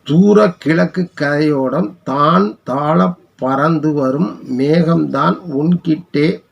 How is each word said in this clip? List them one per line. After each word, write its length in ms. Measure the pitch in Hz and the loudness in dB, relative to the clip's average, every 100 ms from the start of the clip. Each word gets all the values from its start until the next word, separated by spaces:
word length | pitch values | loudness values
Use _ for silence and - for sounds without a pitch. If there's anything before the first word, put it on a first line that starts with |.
"தூர 460 | - 156 202 208 208 | -2 2 4 4 4
கிழக்கு 600 | - - 165 175 - 175 - | 0 -2 0 0 -2 -8 -4
கரையோடம் 720 | 143 147 156 143 131 143 202 - | -2 0 0 0 -2 -2 -4 -8
தான் 540 | - 135 151 180 208 220 | -8 0 2 2 0 -4
தாழ 520 | - 135 147 170 185 175 _ _ | -6 -4 0 0 0 -2 _ _
பறந்து 560 | 131 135 151 160 151 | -4 0 0 0 0
வரும் 680 | 147 131 139 190 - - 127 | 0 -2 -2 -4 -6 -8 -4
மேகம்தான் 800 | 139 165 165 170 147 135 160 196 175 139 | 2 2 2 0 0 -2 -2 -2 -6 -4
உன்கிட்டே 840 | 160 175 165 156 - 147 156 185 _ | 0 0 -2 -4 -4 -2 -2 -2 _